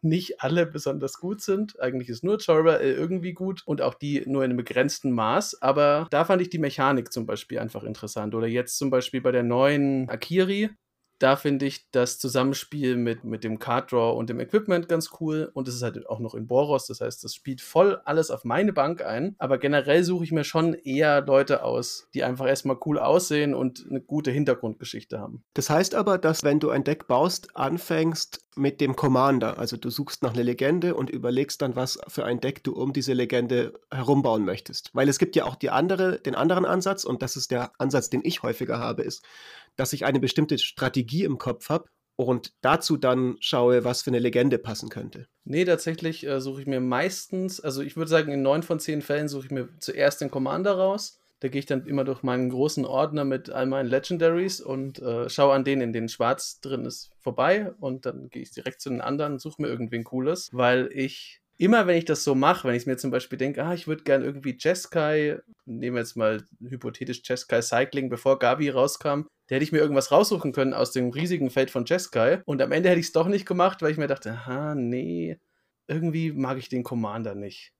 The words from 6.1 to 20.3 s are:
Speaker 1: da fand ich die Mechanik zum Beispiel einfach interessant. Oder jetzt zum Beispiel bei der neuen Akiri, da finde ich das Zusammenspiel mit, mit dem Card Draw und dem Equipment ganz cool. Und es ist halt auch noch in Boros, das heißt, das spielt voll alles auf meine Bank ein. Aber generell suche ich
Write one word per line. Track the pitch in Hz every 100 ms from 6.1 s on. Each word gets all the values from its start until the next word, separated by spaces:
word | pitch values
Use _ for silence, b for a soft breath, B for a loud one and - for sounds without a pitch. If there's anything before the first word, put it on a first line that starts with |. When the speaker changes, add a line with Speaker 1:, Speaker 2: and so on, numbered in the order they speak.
Speaker 1:
da | 147
fand | 165 185
ich | 180
die | 170
Mechanik | 143 135 135 135 120
zum | - 113
Beispiel | 110 - 117
einfach | 113 -
interessant. | 110 107 107 - 107
Oder | 113 113
jetzt | 120 123 -
zum | 139
Beispiel | 127 123 127
bei | 127
der | 123
neuen | 120 120 135 147 139 135 127
Akiri, | 117 - 175 185 196 214 208 _ _ _ _
da | 131 139
finde | 147 139 139
ich | - _
das | 127 123 -
Zusammenspiel | 135 127 131 135 - 147 131 123
mit, | 117 113
mit | - 113
dem | 113 110
Card | - 123 -
Draw | 123 117 -
und | 113
dem | 120
Equipment | 120 214 214 175 170
ganz | 165 160 -
cool. | 160 156 156
Und | - 131
es | 123
ist |
halt | 120 92 -
auch | 110
noch | 113
in | 113 113
Boros, | 123 147 139 -
das | -
heißt, | 120 -
das | -
spielt | - - 127
voll | - 160 196 190
alles | - 156 156
auf | 113
meine | 120 131 208
Bank | 196 139 170
ein. | - 113 175 208
Aber | 135 131
generell | 139 143 135 156
suche | 175 180
ich | 165